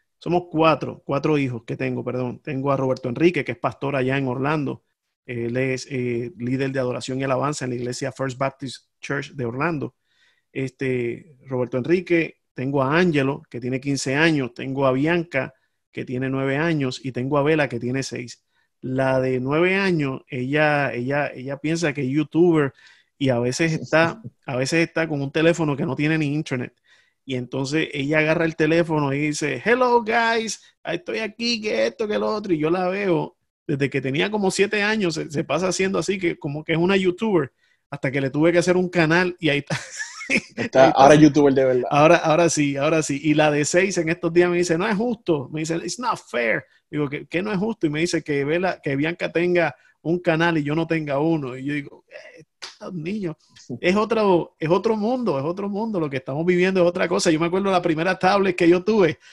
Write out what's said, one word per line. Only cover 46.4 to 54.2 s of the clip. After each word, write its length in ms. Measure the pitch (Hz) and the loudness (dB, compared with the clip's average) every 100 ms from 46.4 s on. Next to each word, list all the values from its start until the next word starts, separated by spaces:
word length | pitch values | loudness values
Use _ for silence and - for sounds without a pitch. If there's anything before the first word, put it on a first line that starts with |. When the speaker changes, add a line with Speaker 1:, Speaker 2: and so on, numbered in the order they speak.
| 233 160 - _ _ | 0 -2 -4 _ _
Speaker 1:
Digo, 200 | 151 143 | -6 -4
"¿Qué, 180 | 143 143 | -6 -6
qué 140 | 165 | -4
no 100 | 208 | -2
es 60 | 202 | -2
justo?". 280 | 220 220 160 | -2 -2 -2
Y 40 | |
me 100 | 147 | -2
dice 240 | 175 165 | -2 -2
que 220 | 156 143 139 | -2 -2 0
Vela, 340 | 170 185 - | -2 -2 -4
que 140 | 156 139 | -4 -2
Bianca 340 | 156 175 175 | -2 -4 -4
tenga 460 | 165 175 175 160 - _ _ | -2 0 2 0 -2 _ _
un 180 | 151 175 | -4 -2
canal 380 | 175 160 170 165 | 0 2 2 2
y 60 | |
yo 100 | 143 | 0
no 140 | 156 165 | -2 0
tenga 320 | 165 151 139 | -2 -2 0
uno. 380 | 156 165 131 131 | 0 0 -2 -8
Y 80 | 135 | -6
yo 80 | |
digo, 320 | 147 143 - _ | -6 -8 -16 _
"Eh, 380 | - - - 160 _ | -20 -20 -20 -20 _
estos 320 | - - 208 | -18 -16 -12
niños". 420 | 180 156 214 180 156 _ - - 123 | -10 -8 -6 -6 -10 _ -20 -14 -2
Es 160 | 170 202 | 2 2
otro, 580 | 214 220 | 2 2